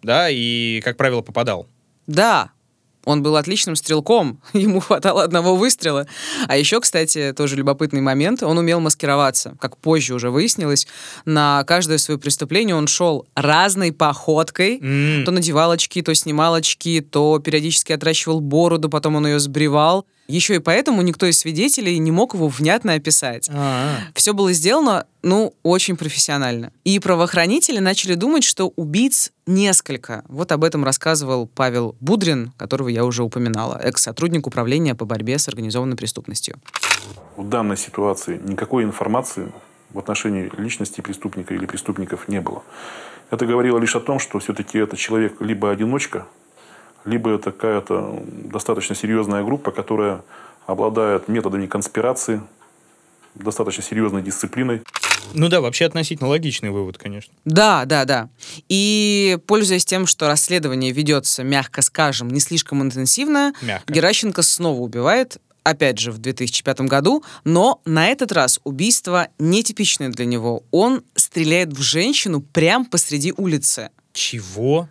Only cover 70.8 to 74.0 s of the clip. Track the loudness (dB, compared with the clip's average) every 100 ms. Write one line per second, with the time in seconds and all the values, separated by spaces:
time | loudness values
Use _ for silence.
70.8 | 2 0 -4 -2 -2 0 2 2 0 -2
71.8 | -2 0 0 0 0 -4 -2 2 4 4
72.8 | 2 0 0 0 -2 -2 0 0 0 -2
73.8 | -8 _